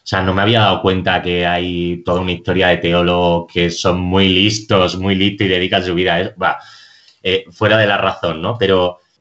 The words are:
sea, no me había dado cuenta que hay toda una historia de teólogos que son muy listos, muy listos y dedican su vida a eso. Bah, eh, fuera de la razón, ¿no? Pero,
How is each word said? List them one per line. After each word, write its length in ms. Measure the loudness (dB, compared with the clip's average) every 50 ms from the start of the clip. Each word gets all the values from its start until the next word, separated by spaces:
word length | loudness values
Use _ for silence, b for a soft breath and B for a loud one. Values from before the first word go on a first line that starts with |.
| B -4
sea, 120 | -4 -2 0
no 120 | 0 0
me 80 | 0 2
había 180 | 2 2 4
dado 220 | 4 2 2 2 0
cuenta 400 | 0 0 0 0 0 -2 -2 -2
que 240 | -2 -2 -2 0
hay 560 | 0 -2 -2 -2 -4 -4 -4 -2 -4 -4 -4 -4
toda 160 | -2 -2 -2
una 120 | -2 -2 -4
historia 360 | -4 -4 -2 0 2 2 2
de 100 | 2 2
teólogos 720 | 0 0 2 2 2 2 2 2 2 2 0 0 -2 -4 -2
que 180 | -2 -2 0
son 300 | -2 -2 -2 -2 -2 0
muy 280 | -2 0 2 2 4 4
listos, 680 | 4 4 2 2 0 -2 -2 0 2 2 2 0 -2 -4
muy 160 | -2 -2 0
listos 320 | 2 0 0 0 0 0
y 20 | 0
dedican 340 | 0 0 0 0 0 -2 -2
su 100 | 0 -2
vida 200 | 0 0 0 0
a 60 | -2
eso. 120 | -2 -4 -6
Bah, 220 | -4 -2 -2 -2 B B B B B B B B B B B B B _
eh, 220 | -2 -2 -2 -4 -8
fuera 260 | -8 -4 0 2 2
de 100 | 2 2
la 120 | 2 0 0
razón, 420 | 0 -2 -4 -2 -4 -4 -4 -4 -4
¿no? 140 | -6 -4 -2
Pero, 400 | 0 2 2 2 2 0 -4 b b b b b